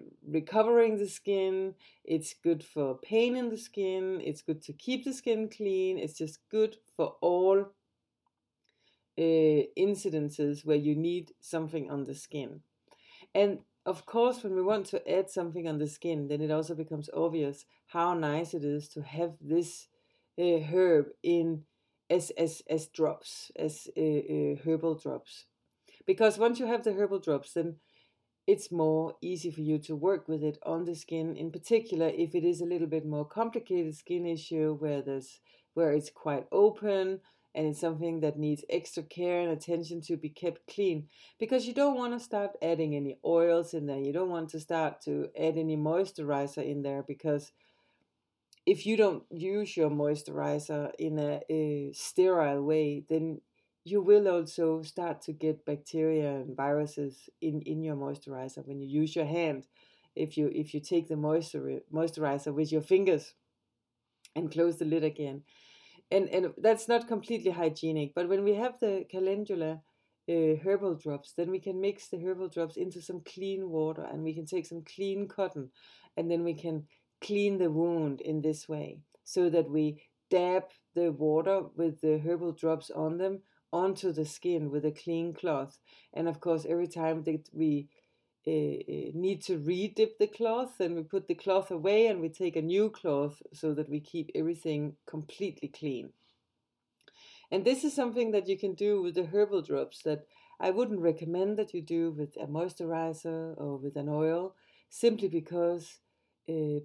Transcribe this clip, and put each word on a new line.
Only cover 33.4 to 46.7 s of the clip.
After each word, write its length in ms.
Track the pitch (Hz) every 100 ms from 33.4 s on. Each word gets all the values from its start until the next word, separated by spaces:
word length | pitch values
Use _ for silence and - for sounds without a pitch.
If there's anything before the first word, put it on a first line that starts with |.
| 226 226 233 180 160 151
skin 300 | - 175 170
issue 500 | 165 151 160 156 147
where 240 | 151 143
there's, 380 | 139 135 131 - _ _ _
where 180 | 165 160
it's 180 | 147 151
quite 360 | - 156 143 -
open 680 | 190 208 214 208 196 190 190 _ _ _ -
and 100 | 156
it's 140 | 147
something 400 | 170 156 170 165
that 180 | 151 147
needs 260 | 151 147 -
extra 340 | 175 160 -
care 380 | 156 175 180 175
and 100 | 170
attention 500 | 156 170 170 160 170
to 140 | 156 156
be 120 | 151
kept 320 | - 175 165 -
clean. 360 | - 196 156 151 - - -
Because 260 | 226 254 226
you 60 |
don't 240 | 247 285 254
wanna 240 | 240 240
start 300 | - 208 202 -
adding 320 | 165 160 156
any 240 | 147 139 -
oils 480 | 165 165 170 170 165
in 140 | 165 143
there. 120 | 135
You 140 | 139
don't 180 | 160 185
want 200 | 170 156
to 100 | 160
start 400 | 151 165 156 -
to 260 | - 143 139 -
add 200 | 160 156
any 200 | 160 151
moisturizer 880 | 151 170 190 - 147 143 143 147
in 180 | 139